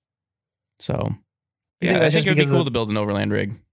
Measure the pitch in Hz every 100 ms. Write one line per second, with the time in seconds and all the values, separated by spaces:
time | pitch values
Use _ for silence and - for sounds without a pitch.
0 | _ _ _ _ _ _ _ - - -
1 | - - _ _ _ _ _ - 175 180
2 | 160 151 190 156 143 139 135 120 110 107
3 | 104 101 101 104 98 107 _